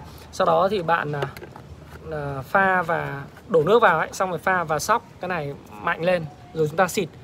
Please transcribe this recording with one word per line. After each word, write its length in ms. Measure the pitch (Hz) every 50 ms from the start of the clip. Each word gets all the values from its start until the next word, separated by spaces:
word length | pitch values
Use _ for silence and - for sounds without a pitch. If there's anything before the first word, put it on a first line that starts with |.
| - - - - - -
Sau 140 | - - 185
đó 220 | 175 165 165 185 196
thì 100 | 214 190
bạn, 300 | 165 165 170 - - 147
à, 100 | 147 143 139 139 - - - - - - - - - - - - - - - 160
à, 300 | 156 151 143 143 139 135
pha 400 | 131 - - 196 196 190 185 180
và 420 | 170 165 165 151 147 143 139 139 143 - - - -
đổ 160 | - 160 165 147
nước 180 | 175 214 233
vào 180 | 226 190 170 156
ấy, 100 | 185 -
xong 180 | - - 196 185
rồi 100 | 175 151
pha 240 | - 190 185 180 170
và 160 | 156 160 147
xóc 240 | - - 220 233 - - - -
cái 80 | 190
này 260 | 180 180 165 147 143 139 - - - - 104
mạnh 200 | 104 170 170 170
lên, 240 | 160 180 185 175 160 147 - - - - -
rồi 140 | 160 156
chúng 100 | 151 147
ta 100 | 180 185
xịt, 220 | 170 - 214 175 - - -